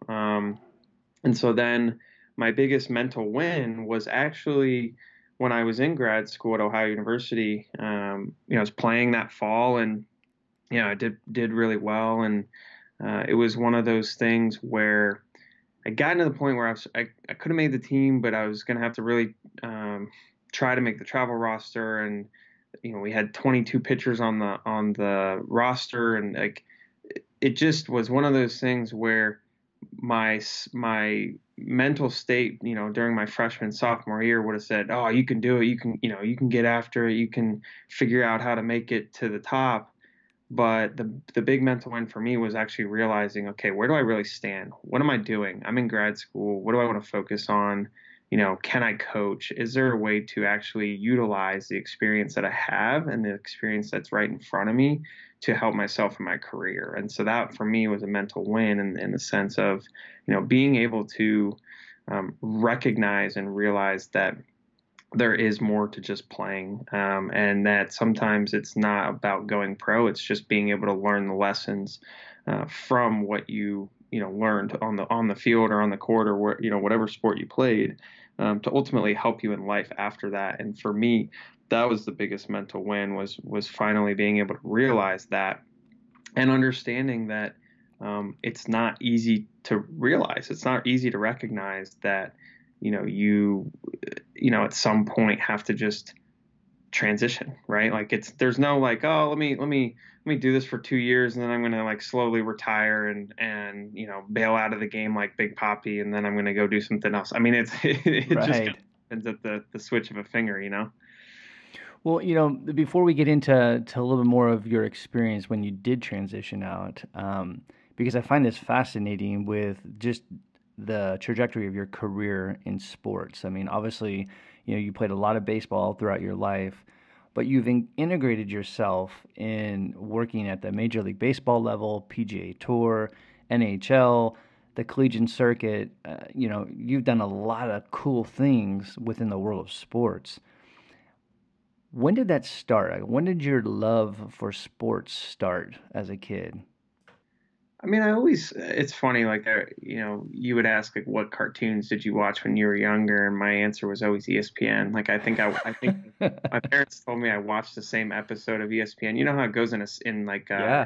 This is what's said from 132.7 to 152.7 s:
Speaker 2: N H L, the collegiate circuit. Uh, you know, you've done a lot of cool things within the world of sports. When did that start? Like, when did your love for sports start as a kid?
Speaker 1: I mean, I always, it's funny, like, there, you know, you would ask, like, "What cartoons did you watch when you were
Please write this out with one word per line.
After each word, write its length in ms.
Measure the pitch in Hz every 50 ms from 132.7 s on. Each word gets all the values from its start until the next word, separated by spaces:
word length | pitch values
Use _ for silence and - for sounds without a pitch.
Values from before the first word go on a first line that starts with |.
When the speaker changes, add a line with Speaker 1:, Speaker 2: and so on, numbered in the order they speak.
| 123 117 117 113 113 110 107 110 - - - - _ _ _ -
Speaker 2:
N 120 | 123 120
H 300 | 117 107 98 95 95 -
L, 460 | 135 131 127 123 120 120 117 113 - - - _ _ _ _ _ _
the 100 | - 113
collegiate 440 | - - - 135 127 113 110 117 113
circuit. 640 | - - 127 120 120 117 - 110 107 104 101 - - _ -
Uh, 140 | - - - - - -
you 140 | 139 127 110
know, 180 | 104 104 95 - -
you've 300 | - 117 120 131 139 120
done 160 | 135 120 113
a 80 | 104 101
lot 420 | 98 98 104 110 113 113 120 117
of 220 | 104 104 - _
cool 320 | - - - 143 131 120 110
things 760 | - - - 135 143 135 120 107 98 98 98 98 - - -
within 300 | 117 113 110 - 117 107
the 100 | 101 95
world 280 | 95 107 104 92 82
of 80 | 92 -
sports. 640 | - - - - 117 120 110 92 82 - - - - _ _ _ _ _ _ _ - _ _ _ _ _ _ _ _ _ _ _ _ _ _ _ _ _ _ _ _ _ _
When 220 | - 123 117 151 196
did 160 | 254 262 190
that 160 | 170 139 -
start? 480 | - - - - - 120 107 95 85 87
Like, 160 | 95 98 101
when 160 | 117 139 170
did 180 | 185 185 165 143
your 180 | 143 139 127
love 720 | 107 107 104 104 107 110 113 113 110 104 101 107 107 107 -
for 200 | - - 104 98
sports 580 | - - - _ - 117 113 107 95 - -
start 640 | - - - - - - - 92 90 90 - - - - - -
as 180 | - 104 101 95
a 60 | 101
kid? 460 | 95 - - 104 95 87 82 82 104 - _ _ _ _ _ _ _ _ _ _ _ _ _ _ _ _ _ _ _ _ _ _ _
Speaker 1:
I 60 | - 185
mean, 140 | 208 220
I 100 | 220 214
always, 400 | 214 226 254 339 269 165 - -
it's 400 | - - 85 87 - - 143 135
funny, 320 | - - - 131 123 120 113
like, 220 | 110 107 104 107
there, 260 | 110 110 104 - - - -
you 200 | - - - 113
know, 260 | 110 104 104 104 - -
you 260 | - - 123 123 123
would 100 | 117 113
ask, 320 | 113 110 107 107 - - 107
like, 80 | -
"What 260 | - 107 107 107 107
cartoons 560 | - - 110 107 - - 120 110 107 104 101 -
did 160 | 110 104 -
you 100 | 107 101
watch 300 | 107 104 101 104 - -
when 140 | 110 107 107
you 100 | 107
were 80 | 104